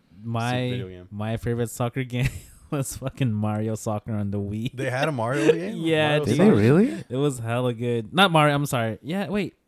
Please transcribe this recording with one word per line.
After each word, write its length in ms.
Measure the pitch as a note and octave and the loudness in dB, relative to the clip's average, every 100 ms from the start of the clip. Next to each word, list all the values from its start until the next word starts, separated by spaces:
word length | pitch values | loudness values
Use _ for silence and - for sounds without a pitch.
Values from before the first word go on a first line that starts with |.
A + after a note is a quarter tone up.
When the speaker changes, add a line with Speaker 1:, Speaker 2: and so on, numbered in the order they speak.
| _ F2 | _ -16
Speaker 1:
My, 300 | A2+ A2+ A#2+ B2+ B2+ | -6 -4 -2 -2 -2
Speaker 2:
Video 200 | B2 F#2 | -4 -8
game. 200 | F2+ F2+ | -12 -14
Speaker 1:
my 280 | G#2 A2 A#2 | -8 -4 -4
favorite 320 | A#2+ A#2+ A#2 | -2 -2 -2
soccer 340 | - A#2+ C3+ | -2 -4 -4
<laughs> 0 | |
game 240 | B2 A#2+ B2+ - - - - | -6 -2 -2 -4 -16 -20 -8
was 240 | D3 C3 - | -6 -4 -6
fucking 340 | C3 - B2+ | -8 -2 0
Mario 420 | G#2 G#2+ G#2+ A2 | 0 -2 -2 -2
Soccer 380 | A2 A2+ G#2+ - | -4 -4 -6 -4
on 180 | G#2+ G2+ | -4 -2
the 60 | G2+ | -4
Wii. 340 | G2+ G#2+ A#2+ B2 | -4 -4 -6 -4
Speaker 2:
They 140 | C3+ | -4
had 180 | B2+ D#3 | -2 -2
a 40 | |
Mario 380 | C3 A2+ D3 D#3 | -2 -2 0 2
Speaker 1:
<laughs> 0 | |
Speaker 2:
game? 260 | E3 F#3+ F3 | 2 0 -4
Speaker 1:
Yeah, 400 | D#3+ D#3 D3+ D3+ | 0 2 2 2
Speaker 2:
Mario 60 | D3 | 2
Speaker 3:
Did 40 | |
Speaker 1:
dude. 100 | D3 | 4
Speaker 3:
they 40 | G#3 | 6
Speaker 2:
Soccer? 60 | A#2+ | 6
Speaker 3:
really? 440 | A2 D#3+ B3+ G3 - | 6 6 4 0 -6
Speaker 1:
It 80 | B2+ | -2
was 220 | D3 B2+ | -2 -2
hella 340 | A2+ A#2+ B2+ | -4 -2 -2
good. 400 | A2+ A#2+ A#2 G#2+ | -2 -2 -2 -2
Not 180 | D3+ F#3+ | 2 4
Mario. 220 | D#3+ D3+ | 6 4
I'm 120 | C#3+ C#3+ | 4 0
sorry. 320 | B2+ A2+ G#2+ | -2 -2 -4
Yeah, 260 | B2+ F#3+ E3 | -6 -6 -4
wait. 280 | G3+ F3 - | -4 -4 -8